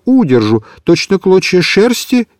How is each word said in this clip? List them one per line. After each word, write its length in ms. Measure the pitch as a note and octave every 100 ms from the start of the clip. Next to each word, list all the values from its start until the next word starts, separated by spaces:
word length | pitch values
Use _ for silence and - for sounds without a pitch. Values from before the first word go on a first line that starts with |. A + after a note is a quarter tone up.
| -
удержу, 580 | C4 E3+ B2+ G#2+ A2 - -
точно 360 | - E3+ - F#3+
клочья 420 | F#3+ F#3 - F#3
шерсти 680 | E3 - A#3 A#3 - B3 A3+